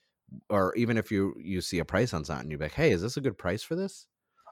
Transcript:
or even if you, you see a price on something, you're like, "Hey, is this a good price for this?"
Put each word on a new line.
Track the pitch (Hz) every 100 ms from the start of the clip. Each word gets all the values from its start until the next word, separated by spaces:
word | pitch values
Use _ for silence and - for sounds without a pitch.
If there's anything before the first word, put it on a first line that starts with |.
| _ _ _ - -
or | 104 92 113
even | 117 113
if | 107
you, | 101 98 -
you | 85 95
see | - 87
a | 78
price | 92 123 85
on | 73
something, | 71 67
you're | 73
like, | 76
"Hey, | - 156
is | 90
this | 107 147
a |
good | 135 -
price | 90 104
for | - 170
this?" | 190 - - _ _ _ -